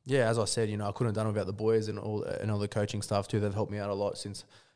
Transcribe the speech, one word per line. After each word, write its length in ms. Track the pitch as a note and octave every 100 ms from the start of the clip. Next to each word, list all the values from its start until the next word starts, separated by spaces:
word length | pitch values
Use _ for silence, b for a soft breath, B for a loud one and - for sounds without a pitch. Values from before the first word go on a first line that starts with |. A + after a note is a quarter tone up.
yeah, 240 | - C3+ A2+
as 100 | A#2
I 60 |
said, 260 | G#2 A#2+ G#2+
you 60 | G#2
know, 120 | G#2
I 40 |
couldn't 160 | - A#2+
have 60 |
done 120 | G#2 A2
it 40 |
without 160 | G#2 F#2
the 60 |
boys 360 | G2+ A2 A2+ G#2+
and 100 | G#2
all, 240 | G#2+ G#2+
and 280 | - - G#2+
all 60 | G#2
the 100 | G2+
coaching 340 | G#2+ G#2 G#2
staff 240 | - G2+ -
too. 140 | A2
They've 120 | G#2
helped 200 | G2 G2
me 60 | G#2
out 120 | G2+
a 40 |
lot 220 | G2 G2+ -
since, 280 | G2+ G2 - b b